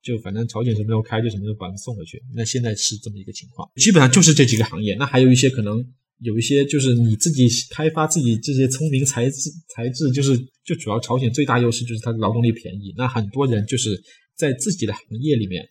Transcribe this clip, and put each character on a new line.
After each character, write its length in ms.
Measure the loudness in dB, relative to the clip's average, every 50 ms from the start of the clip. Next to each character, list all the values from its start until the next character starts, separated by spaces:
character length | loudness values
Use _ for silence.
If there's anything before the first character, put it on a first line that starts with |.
就 140 | _ -6 -6 -6
反 140 | -6 -6
正 140 | -6 -6 -6
朝 160 | -6 -4 -4
鲜 140 | -2 -2 -2
什 60 | -2
么 60 | -2 0
时 60 | -2
候 80 | -2
开 180 | -2 -2 -2 -2
就 80 | -2 -2
什 60 | -4
么 60 | -4
时 60 | -6 -6
候 60 | -8 -8
把 80 | -10
他 40 | -12
们 80 | -12 -12
送 180 | -12 -12 -10
回 80 | -12 -12
去。 180 | -16 -18 -20 -18 -12 -8
那 80 | -6 -6
现 180 | -4 -2 -2
在 100 | -2 -2 -2
是 200 | -2 -2 -4 -4 -6
这 120 | -12 -14
么 80 | -14 -14
一 60 | -16
个 80 | -14
情 160 | -16 -16 -18 -16
况， 200 | _ -14 -16 _ _
基 160 | 2 4 6
本 100 | 8 8
上 80 | 6 8
就 140 | 6 6
是 100 | 6 6
这 120 | 6 6 6
几 120 | 4 4
个 80 | 2 0
行 160 | 0 -2 -4
业。 140 | -4 -4 -2
那 100 | -2 -4
还 140 | 0 4 6
有 140 | 8 8
一 20 | 6
些 160 | 6 4 2
可 120 | 2 0
能 220 | -4 -2 -4 -4 -6 -6 _ _ _ _ _ _
有 180 | -8 -4 -2 -2
一 20 |
些 240 | 0 2 2 2 2
就 140 | 2 0 0
是 160 | 2 2 4
你 220 | 4 4 2 2
自 120 | 2 0 -2
己 180 | 4 4 4 4 4 2 -4 -8
开 200 | -6 -2 -2 0
发 160 | 0 0 -2
自 140 | 0 0 0
己 160 | 2 0 0
这 160 | 0 -2 -2 0
些 140 | 2 2 2
聪 200 | 0 -2 -2 0
明 140 | 0 0 0
才 240 | 0 0 0 -2 -2
智， 220 | -2 -4 -10 -10 -10 -16 _ _ -12
才 140 | -8 -6 -6
智， 240 | -4 -2 0 0
就 100 | 0 2
是， 140 | 2 2 0 0 -2 -6 _ _ _
就 120 | -8 -8
主 140 | -6 -4 -4
要 100 | -4 -4
朝 180 | -4 -2 -2 0
鲜 100 | 0 0
最 120 | 0 0 0
大 140 | 2 2 2
优 100 | 2 0
势 120 | 0 -2 -6
就 100 | -8 -8
是 60 | -8
它 120 | -6 -6
的 60 | -4 -2
劳 140 | -2 -2
动 80 | 0 2
力 120 | 2 0
便 200 | 0 -2 -8 -12 -12
宜。 180 | -10 -12 -12 -8
那 120 | -4 -4 -2
很 200 | -2 -4 -6 -4
多 160 | -2 -2 0 0
人 180 | 0 -2 -2
就 100 | -2 -4
是 240 | -4 -2 -4 -4 -6 _ _ -20 _ _ _ _
在 160 | -4 -2 -2
自 200 | -2 -2 -2 -4
己 140 | -4 -4 -4
的 60 | -6
行 100 | -6 -10 _ _ -10 -6
业 140 | 0 0 0
里 140 | 0 0 -4
面 200 | -6 -10 -10 _